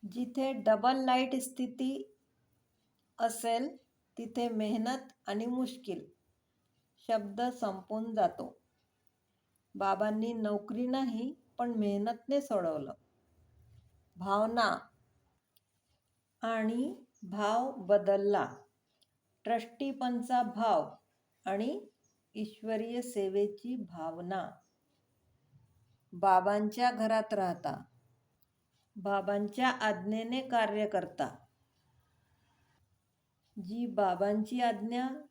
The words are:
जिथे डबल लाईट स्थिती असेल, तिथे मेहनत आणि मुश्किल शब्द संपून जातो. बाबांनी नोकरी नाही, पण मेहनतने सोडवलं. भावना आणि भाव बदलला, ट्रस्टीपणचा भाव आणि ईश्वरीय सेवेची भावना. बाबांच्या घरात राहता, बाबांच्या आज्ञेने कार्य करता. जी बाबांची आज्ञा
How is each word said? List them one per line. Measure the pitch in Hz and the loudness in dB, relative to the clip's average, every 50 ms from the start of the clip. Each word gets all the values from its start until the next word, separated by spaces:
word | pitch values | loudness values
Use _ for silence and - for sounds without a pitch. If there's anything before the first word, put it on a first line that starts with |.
| - | -12
जिथे | 196 180 233 247 240 - 269 262 269 269 | -10 -6 -4 -6 -4 0 0 0 0 0
डबल | 220 196 226 220 208 214 247 262 269 262 | 0 4 4 4 6 6 4 4 4 4
लाईट | 262 254 254 262 262 269 | 4 4 4 4 2 0
स्थिती | 262 254 - - - 254 247 247 - 262 262 269 339 403 - - _ _ _ _ _ _ _ _ _ _ _ _ _ _ _ _ _ _ _ _ - | -2 -2 -4 -4 -4 -4 -4 -2 -2 -2 -2 -2 -4 -8 -12 -16 _ _ _ _ _ _ _ _ _ _ _ _ _ _ _ _ _ _ _ _ -2
असेल, | 233 226 220 226 - 233 233 233 254 302 - - _ _ _ _ _ _ _ - | 0 0 0 0 0 0 2 2 0 -2 -6 -10 _ _ _ _ _ _ _ -12
तिथे | 233 226 - 254 240 233 | -10 -6 -2 -2 0 0
मेहनत | 226 214 214 208 214 233 220 233 262 269 262 - - _ _ - | 0 0 0 0 0 0 0 0 -2 -2 -6 -12 -20 _ _ -4
आणि | 202 208 226 | -2 -2 -2
मुश्किल | 233 247 254 254 226 247 - - - 185 - - - - _ _ _ _ _ _ _ _ _ _ _ _ _ _ _ _ _ - - | -2 0 0 -2 -2 -4 -10 -8 -8 -6 -6 -8 -14 -20 _ _ _ _ _ _ _ _ _ _ _ _ _ _ _ _ _ -4 -2
शब्द | 233 220 208 202 196 202 240 247 247 247 | -2 0 0 -4 -4 -2 -2 -2 -2 -2
संपून | - 208 190 190 185 _ 214 220 226 226 226 | -4 -4 -4 -4 -8 _ -6 -4 -4 -4 0
जातो. | 214 196 170 - - - 254 - _ _ _ _ _ _ _ _ _ _ _ _ _ _ _ _ _ _ _ _ _ _ _ _ | 2 2 2 2 -2 -10 -12 -12 _ _ _ _ _ _ _ _ _ _ _ _ _ _ _ _ _ _ _ _ _ _ _ _
बाबांनी | 202 196 196 196 190 214 214 214 214 220 233 240 | -2 0 0 2 2 0 0 0 0 -2 -2 -2
नोकरी | 226 214 208 208 202 208 208 233 220 247 247 | -2 -2 -2 -2 -2 -4 -6 -6 -4 -2 -2
नाही, | 254 262 269 247 226 220 233 269 302 _ _ _ _ _ | 0 0 0 -2 -2 -4 -6 -6 -8 _ _ _ _ _
पण | 247 240 | -4 -4
मेहनतने | 240 220 208 202 202 202 202 226 233 233 - - 269 285 | 0 0 0 0 0 0 0 -2 -4 -6 -4 -2 -2 0
सोडवलं. | 277 - 233 202 180 165 156 151 143 135 - - _ _ _ _ _ _ _ _ _ _ _ _ - - - - _ _ _ _ _ _ _ | 0 0 0 0 0 0 -2 -2 -6 -8 -12 -14 _ _ _ _ _ _ _ _ _ _ _ _ -20 -20 -20 -20 _ _ _ _ _ _ _
भावना | 175 175 196 196 208 214 220 233 240 226 196 - - - - _ _ _ _ _ _ _ _ _ _ _ _ _ _ _ _ _ _ _ _ _ _ _ _ _ _ _ _ _ _ | -8 -2 0 2 2 2 2 2 2 2 2 2 0 -4 -12 _ _ _ _ _ _ _ _ _ _ _ _ _ _ _ _ _ _ _ _ _ _ _ _ _ _ _ _ _ _
आणि | - 226 226 220 220 214 226 240 262 294 381 - - _ _ _ - | -4 -2 0 0 2 0 0 0 -2 -2 -4 -8 -14 _ _ _ -12
भाव | 185 175 202 214 202 220 233 247 269 269 262 190 | -8 -4 0 0 2 2 2 2 0 -4 -8 2
बदलला, | 175 208 208 202 185 196 196 196 202 202 190 139 - - - - _ _ _ _ _ _ _ _ _ _ _ _ _ _ _ _ | 4 4 6 6 4 2 4 4 4 2 2 2 0 -6 -14 -20 _ _ _ _ _ _ _ _ _ _ _ _ _ _ _ _
ट्रस्टीपणचा | 214 233 233 226 - - - 277 277 262 - 247 247 247 240 240 - 254 240 240 | 0 0 0 0 -4 -8 -6 -6 -6 -4 -2 -2 -2 -2 -2 -2 0 2 2 2
भाव | 214 - 214 226 226 202 160 147 - - - _ _ _ _ _ _ _ _ _ | 0 0 0 2 4 4 4 2 0 -6 -18 _ _ _ _ _ _ _ _ _
आणि | - 190 196 220 247 302 403 - - _ _ _ _ _ _ _ _ _ | -4 -2 -2 -2 -2 -4 -6 -8 -12 _ _ _ _ _ _ _ _ _
ईश्वरीय | 214 214 214 - - - 214 226 214 220 233 240 240 | -8 -8 -8 -8 -10 -6 -4 -2 -2 -2 -2 -4 -4
सेवेची | 247 247 240 214 196 190 190 202 202 208 208 - - 240 247 | -6 -4 -4 -2 -2 0 2 2 0 0 -2 -8 -8 -8 -8
भावना. | 240 208 175 170 170 156 160 160 165 175 175 190 190 170 - - - _ _ _ _ _ _ _ _ _ _ _ _ _ _ _ _ _ _ _ - _ _ _ _ _ _ _ _ _ _ - | -6 -8 -10 -10 -8 -8 -8 -8 -8 -6 -4 -4 -4 -4 -6 -10 -16 _ _ _ _ _ _ _ _ _ _ _ _ _ _ _ _ _ _ _ -20 _ _ _ _ _ _ _ _ _ _ -8
बाबांच्या | 175 175 196 185 185 175 202 202 208 214 214 214 240 247 247 | 0 4 6 6 8 6 6 2 2 2 0 0 2 2 2
घरात | 240 214 220 220 226 220 214 220 220 | 2 2 0 2 2 2 2 0 -2
राहता, | 202 190 180 170 - - 151 - - - - _ _ _ _ _ _ _ _ _ _ _ _ _ _ _ _ _ _ _ _ _ | -2 0 0 -2 -4 -4 -6 -6 -6 -10 -16 _ _ _ _ _ _ _ _ _ _ _ _ _ _ _ _ _ _ _ _ _
बाबांच्या | 214 180 196 202 196 190 196 202 202 208 208 208 - 254 254 254 - | -8 -4 0 0 0 2 2 0 0 0 -2 -2 2 2 2 2 2
आज्ञेने | 220 214 208 180 180 196 214 220 226 226 247 262 | 0 0 0 0 -2 -2 -2 -2 -2 -2 -2 -4
कार्य | 262 262 254 233 220 208 202 214 214 208 | -2 0 2 2 2 2 2 0 -2 0
करता. | 214 190 180 - - - 147 123 - - - _ _ _ _ _ _ _ _ _ _ _ _ _ _ _ _ _ _ _ _ _ _ _ _ _ _ _ _ _ _ _ _ _ _ _ _ _ _ _ _ _ _ 214 | 0 -2 -2 -2 -4 -4 -4 -4 -4 -12 -20 _ _ _ _ _ _ _ _ _ _ _ _ _ _ _ _ _ _ _ _ _ _ _ _ _ _ _ _ _ _ _ _ _ _ _ _ _ _ _ _ _ _ -14
जी | 190 180 208 233 240 233 | -10 -8 -6 -4 -4 -2
बाबांची | 196 - 202 190 180 175 202 202 208 220 214 214 247 247 | 2 2 4 4 4 4 4 4 4 2 2 0 0 2
आज्ञा | 247 233 220 202 208 226 233 247 254 254 262 302 - - | 2 2 2 2 -2 -2 -2 0 -2 -2 -4 -6 -12 -16